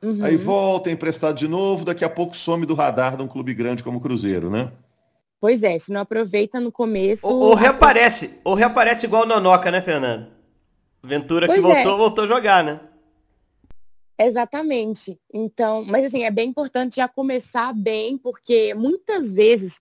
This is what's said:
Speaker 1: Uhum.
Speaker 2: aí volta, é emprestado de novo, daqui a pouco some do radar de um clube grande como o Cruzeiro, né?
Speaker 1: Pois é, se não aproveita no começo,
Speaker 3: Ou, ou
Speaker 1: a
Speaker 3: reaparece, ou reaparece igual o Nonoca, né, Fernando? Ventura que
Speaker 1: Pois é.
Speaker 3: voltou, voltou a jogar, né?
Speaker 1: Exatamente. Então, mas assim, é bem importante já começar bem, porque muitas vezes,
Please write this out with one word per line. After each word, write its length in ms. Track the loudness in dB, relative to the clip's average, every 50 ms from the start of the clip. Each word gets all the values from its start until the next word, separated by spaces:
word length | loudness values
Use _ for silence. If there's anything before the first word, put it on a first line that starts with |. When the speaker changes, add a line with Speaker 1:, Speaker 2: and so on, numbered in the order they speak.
Speaker 1:
Uhum. 220 | -8 -6 -4 -2 0
Speaker 2:
aí 120 | 0 0
volta, 540 | 0 0 0 0 0 0 0 0 -2 -2 -4
é 20 |
emprestado 440 | -6 -4 -4 -6 -4 -2 -2 -4 -2
de 100 | -2 -4
novo, 380 | -4 -2 -2 -2 -2 -2 -2 -4
daqui 200 | -6 -4 -2 -4
a 40 | -4
pouco 280 | -2 -4 -6 -6 -8
some 300 | -8 -4 -4 -2 -2 -2
do 80 | -2 0
radar 420 | 0 0 0 0 0 0 -2 -2
de 60 | -6
um 60 | -8 -8
clube 260 | -10 -8 -8 -6 -6
grande 300 | -4 -4 -4 -4 -6 -6
como 140 | -8 -8 -6
o 20 |
Cruzeiro, 500 | -4 -4 -4 -4 -2 -2 -2 -2 -2 -4
né? 220 | -4 -4 -4 -6 -10 -18 _ _ _ _ _ _ _ _ _ _ _ _
Speaker 1:
Pois 220 | 0 0 2 2
é, 160 | 0 0 -2 -4
se 140 | -6 -8
não 80 | -8 -8
aproveita 580 | -6 -4 -4 -4 -4 -2 -2 -2 -2 -2 -4 -6
no 140 | -8 -6
começo, 560 | -6 -6 -4 -4 -2 -2 0 -2 -2 -2 -2 -2
Speaker 3:
Ou, 120 | 2 4
ou 120 | 6 6
Speaker 1:
a 80 | 6 6
Speaker 3:
reaparece, 800 | 6 4 6 6 6 6 8 6 4 4 2 0 -4 -8 -10 -6
ou 120 | -4 -2 2
reaparece 520 | 2 2 2 2 2 2 2 2 0 -2
igual 160 | 0 2 2
o 40 | 2
Nonoca, 440 | 2 2 2 4 6 4 4 4 0
né, 100 | -2 -2
Fernando? 460 | -2 -2 -2 -2 -2 -2 -4 -6 -8 -14 _ _ _ _ _ _ _ _ _ _ _ _ _ _ -8
Ventura 420 | -6 -6 -4 -2 -2 0 2 2
que 140 | 4 4 4
Speaker 1:
Pois 40 | 6
é. 200 | 6 6 6 4
Speaker 3:
voltou, 120 | 2 2
voltou 280 | 2 2 2 2 0 0
a 40 | 0
jogar, 360 | 0 0 2 4 4 4 4
né? 160 | 2 -4 -8 -12 -20 _ _ _ _ _ _ _ _ _ _ _ _ _ _ _ -20 -20 -20 -20 -20 -20 -20 _ _ _ 0
Speaker 1:
Exatamente. 1040 | 0 2 2 0 -4 -4 -6 -6 -4 -4 -4 -4 -4 -6 -8 -10 -12 -16 -18 -18 _ _
Então, 540 | -10 -8 -8 -6 -4 -2 -2 -2 -2 -4 -4
mas 180 | -2 0 0 0
assim, 180 | 0 -2 -4 -4
é 60 | -2
bem 180 | -2 -2 -2 -2
importante 480 | -4 -6 -6 -4 -4 -4 -4 -4 -4
já 100 | -4 -4
começar 680 | -4 _ -6 -4 -4 -4 -4 -6 -6 -4 -4 -4 -4 -4
bem, 420 | -4 -4 -2 -4 -4 -4 -6 -8
porque 560 | -8 -8 -10 -10 -10 _ 0 2 2 2 2
muitas 580 | -2 -2 -2 -2 -2 -2 _ -4 -4 -4 -4 -2
vezes, 480 | 2 4 4 4 2 0 -4 -8 -10 -14